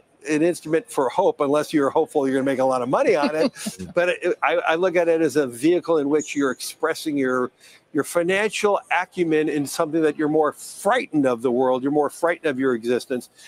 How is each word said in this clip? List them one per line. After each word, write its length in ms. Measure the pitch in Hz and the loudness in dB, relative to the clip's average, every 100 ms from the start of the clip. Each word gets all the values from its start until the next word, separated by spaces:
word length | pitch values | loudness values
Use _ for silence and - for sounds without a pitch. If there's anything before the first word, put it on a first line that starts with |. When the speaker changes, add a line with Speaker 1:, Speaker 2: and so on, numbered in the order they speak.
| - _ - | -6 _ -4
Speaker 1:
an 120 | 151 | 0
instrument 480 | 170 160 156 160 156 | 2 0 -2 -2 -2
for 200 | - 127 | -2 0
hope 320 | - 185 - | 2 0 0
unless 320 | 143 147 147 | 0 2 2
you're 160 | 156 135 | 0 2
hopeful 360 | 160 156 151 139 | 2 0 0 0
you're 120 | 135 | 0
gonna 80 | 135 | 0
make 140 | 127 | 0
a 40 | |
lot 180 | 131 127 | 2 0
of 60 | 123 | 0
money 260 | 190 277 | 2 2
on 220 | 165 147 156 | 2 2 0
it. 160 | 262 - - - 180 | -2 -2 -10 -10 -6
Speaker 2:
<laughs> 40 | |
Speaker 1:
But 140 | 175 180 | 0 0
it, 300 | 165 180 165 | 0 -2 0
I, 140 | 139 170 | 0 0
I 200 | 170 165 | 0 0
look 200 | 185 175 | 2 2
at 140 | 170 | 2
it 100 | 165 | 2
as 160 | 160 135 | 2 2
a 100 | 135 | -2
vehicle 520 | 117 151 175 151 165 | 0 2 2 2 0
in 100 | 143 | 2
which 260 | 151 147 | 0 -2
you're 180 | 147 139 | -2 -2
expressing 680 | 123 - - 160 156 160 143 | -2 -8 -4 -4 -4 -4 -2
your, 340 | 131 127 123 - - - _ | 0 0 -2 -6 -20 -20 _
your 140 | 151 135 | -4 -2
financial 760 | 175 175 196 214 - 208 196 - | -2 0 0 -2 -2 0 0 0
acumen 600 | 160 185 - 170 156 156 | -2 -2 -2 0 2 0
in 180 | 147 139 | -2 -4
something 340 | - 160 165 | -4 -2 0
that 160 | 156 147 | 0 0
you're 120 | 151 | 0
more 240 | 156 151 | 2 0
frightened 720 | - - - 196 254 - 151 131 | -2 -14 -6 0 0 0 0 0
of 160 | 120 | 0
the 100 | 127 | 0
world, 320 | 123 131 127 | 2 2 2
you're 80 | 135 | 0
more 180 | 151 143 | 0 0
frightened 360 | - 170 175 160 | 0 -2 0 -2
of 120 | 127 | -2
your 160 | 135 | 0
existence. 560 | 120 117 123 - 123 - _ | 0 0 -2 -2 -8 -8 _